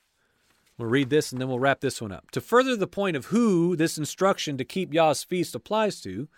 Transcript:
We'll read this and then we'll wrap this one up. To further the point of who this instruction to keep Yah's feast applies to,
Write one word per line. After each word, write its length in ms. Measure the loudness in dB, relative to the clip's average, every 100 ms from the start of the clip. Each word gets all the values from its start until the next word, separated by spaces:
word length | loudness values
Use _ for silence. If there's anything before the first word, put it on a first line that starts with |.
| _ _ _ _ _ _ _ -8
We'll 120 | 0
read 200 | 2 4
this 220 | 2 0
and 100 | -6
then 60 | -4
we'll 120 | 2
wrap 200 | 2 2
this 220 | -2 -4
one 100 | -10
up. 180 | -12 _
To 100 | -8
further 340 | 2 2 4 0
the 100 | -2
point 320 | -2 -2 -2
of 100 | 0
who 480 | 2 4 4 2 2
this 220 | 0 -2
instruction 600 | -8 0 0 0 -4 -6
to 80 | -6
keep 280 | -4 -2
Yah's 300 | 2 4 2
feast 320 | -2 -2 -2 -6
applies 460 | -4 -2 -2 -4
to, 260 | -10 -10 -10